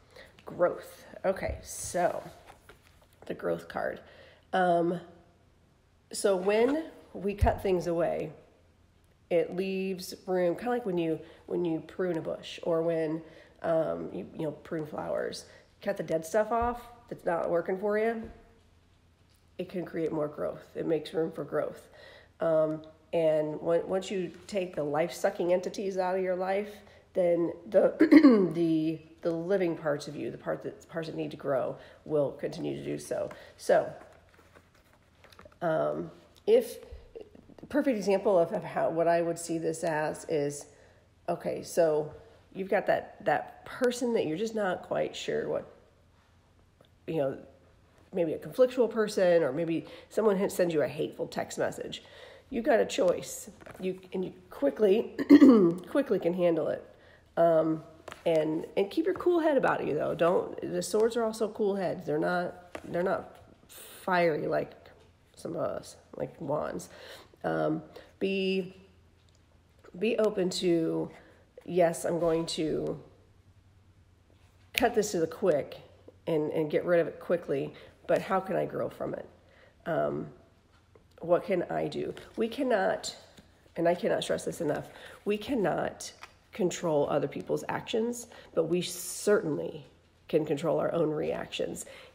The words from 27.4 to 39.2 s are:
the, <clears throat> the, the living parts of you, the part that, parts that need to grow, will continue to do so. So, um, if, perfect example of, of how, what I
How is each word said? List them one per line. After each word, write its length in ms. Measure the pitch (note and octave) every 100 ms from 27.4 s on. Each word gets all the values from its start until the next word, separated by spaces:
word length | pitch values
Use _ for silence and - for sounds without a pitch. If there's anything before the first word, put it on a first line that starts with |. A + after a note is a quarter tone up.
| E3+ - -
the, 260 | F#3+ F3 -
<clears throat> 520 | D#4 D4+ D4 A3 F3
the, 460 | D#3+ E3 D#3+ D#3 D#3 - -
the 80 | F3
living 460 | E3 E3+ G3 F3 D#3+
parts 320 | D#3+ D3 D#3
of 80 | D3
you, 140 | A#2+
the 80 | -
part 240 | - C3+
that, 240 | C3 - -
parts 200 | E3+ D#3+
that 80 | D#3
need 140 | D3+
to 60 | C#3+
grow, 400 | - C3+ B2+ C#3 - -
will 280 | - D3+ C3+
continue 440 | - - D#3+ D3 C#3
to 80 |
do 140 | C#3+ D3
so. 320 | - - - - - -
So, 360 | - F3+ - - - - - - - - _ _ _ _ _ _ - - - -
um, 480 | E3+ D#3 D3+ D3+ E3+ - - - -
if, 320 | A#3 - - - - - - - - - - -
perfect 280 | C#4+ C#4 G#3+
example 420 | F#3+ F#3+ G#3+ F#3
of, 140 | E3
of 100 | G3+
how, 280 | D3+ F3+ -
what 180 | E3 E3
I 140 | E3+